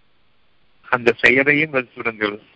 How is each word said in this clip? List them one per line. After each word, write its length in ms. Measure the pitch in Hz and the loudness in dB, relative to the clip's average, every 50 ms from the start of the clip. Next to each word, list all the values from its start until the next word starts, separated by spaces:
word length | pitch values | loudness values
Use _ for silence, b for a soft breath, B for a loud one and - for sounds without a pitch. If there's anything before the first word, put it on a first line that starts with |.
| _ _ _ _ _ _ _ _ _ _ _ _ _ _ _ _ _ - | _ _ _ _ _ _ _ _ _ _ _ _ _ _ _ _ _ -6
அந்த 220 | - 120 117 117 113 | -4 -2 0 0 0
செயலையும் 560 | - - 120 123 135 139 143 147 147 156 156 143 | 2 2 2 4 4 2 2 2 0 0 -2 -4
வெறுத்துவிடுங்கள், 600 | 131 123 113 - 123 117 117 110 104 107 104 104 107 - _ _ | -4 -6 -6 -10 -10 -8 -8 -6 -4 -4 -6 -6 -6 -14 _ _